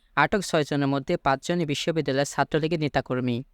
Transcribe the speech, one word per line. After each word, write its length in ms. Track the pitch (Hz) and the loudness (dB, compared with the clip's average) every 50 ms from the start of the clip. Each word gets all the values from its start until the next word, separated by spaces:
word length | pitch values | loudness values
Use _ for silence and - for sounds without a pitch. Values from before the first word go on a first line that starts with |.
| _ _ - | _ _ 0
আটক 240 | 143 147 160 - 202 | 2 2 2 2 -2
ছয়জনের 460 | 175 - - 165 147 - 151 143 143 | -2 0 0 0 0 0 0 0 2
মধ্যে 300 | 135 139 139 135 - 175 | 2 0 0 0 -2 -2
পাঁচজনই 500 | 165 - 139 135 135 - - 175 175 165 | 0 2 0 0 0 0 -2 -2 -2 0
বিশ্ববিদ্যালয়ের 600 | 147 143 - - 175 160 160 147 143 131 135 143 | -2 -2 -2 -2 -2 0 0 0 0 0 0 0
ছাত্রলীগের 540 | - - - 139 - - 156 156 160 175 160 | 0 0 -2 0 0 0 0 0 0 0 0
নেতাকর্মী। 640 | 156 139 - 135 - - 127 127 127 123 120 117 139 _ | -2 0 0 -2 -2 -2 -2 -2 0 -2 -2 -2 -6 _